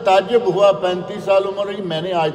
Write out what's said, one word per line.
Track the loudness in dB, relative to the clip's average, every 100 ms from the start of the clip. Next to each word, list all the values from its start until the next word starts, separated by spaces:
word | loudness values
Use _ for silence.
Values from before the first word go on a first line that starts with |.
ताज्जुब | 2 2 4 2 2
हुआ, | 4 4 4
"पैंतीस | 0 -4 -6 -6 0
साल | 0
उम्र | 0 -4 -6
हुई, | -6
मैंने | -6 -6 -4
आज | -2 -2